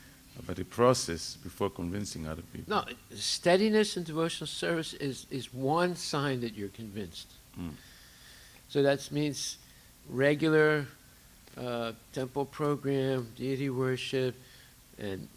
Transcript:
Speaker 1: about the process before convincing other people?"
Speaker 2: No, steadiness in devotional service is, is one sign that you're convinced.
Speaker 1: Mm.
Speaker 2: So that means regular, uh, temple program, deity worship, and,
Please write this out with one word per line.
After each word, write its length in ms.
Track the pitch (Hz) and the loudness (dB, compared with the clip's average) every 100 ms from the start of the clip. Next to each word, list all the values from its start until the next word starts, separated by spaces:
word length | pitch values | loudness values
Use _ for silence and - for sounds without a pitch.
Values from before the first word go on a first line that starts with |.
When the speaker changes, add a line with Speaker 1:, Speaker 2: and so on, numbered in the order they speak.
| - - - - | -20 -20 -20 -12
Speaker 1:
about 160 | 82 90 | -8 -6
the 80 | |
process 720 | 92 - 120 127 - 82 - - | -4 4 6 6 2 -4 -6 -12
before 280 | 92 - 98 | -12 -4 -2
convincing 580 | - 87 101 101 78 78 | -2 -4 -4 -6 -6 -8
other 140 | 80 87 | -8 -10
people?" 200 | - 131 202 | -10 -4 -2
Speaker 2:
No, 80 | - - - - | -2 -8 -16 -8
steadiness 800 | - - 190 185 220 214 208 190 | -4 0 4 6 6 4 4 0
in 80 | |
devotional 420 | 170 156 165 - 151 | -4 -2 -2 -2 -8
service 480 | - 170 170 160 | -4 0 0 -2
is, 320 | - 143 123 - | -4 -4 -4 -6
is 220 | 139 117 | -8 -8
one 440 | 123 135 160 180 175 | -4 2 4 2 0
sign 440 | - 151 143 131 | -4 -2 0 0
that 120 | 117 | -2
you're 140 | 107 101 | -4 -8
convinced. 580 | 98 113 101 92 - - - - - | -8 -10 -8 -8 -10 -16 -20 -16 -10
Speaker 1:
Mm. 100 | 87 73 - - - - - - - - - | -8 -8 -16 -20 -20 -20 -20 -20 -20 -20 -2
Speaker 2:
So 140 | 147 | 2
that 260 | 139 139 - | 4 4 0
means 460 | 143 147 135 - - - - - - - | -2 0 -2 -6 -10 -16 -20 -20 -20 -8
regular, 800 | 123 139 151 160 156 151 151 135 - - - - - - - | 2 4 4 6 6 6 6 0 -8 -20 -20 -20 -20 -18 -8
uh, 360 | 123 120 117 113 - | -4 -2 -4 -6 -10
temple 320 | - 131 135 | -6 -4 -4
program, 840 | 135 - 147 143 139 139 135 131 117 110 | -4 -2 0 0 0 0 2 0 -4 -6
deity 340 | 127 131 139 | -4 -2 -2
worship, 680 | 123 131 127 - 135 127 - - - - - - - | 0 0 0 -2 0 0 -2 -12 -20 -20 -20 -20 -10
and, 280 | 104 95 55 | -6 -6 -10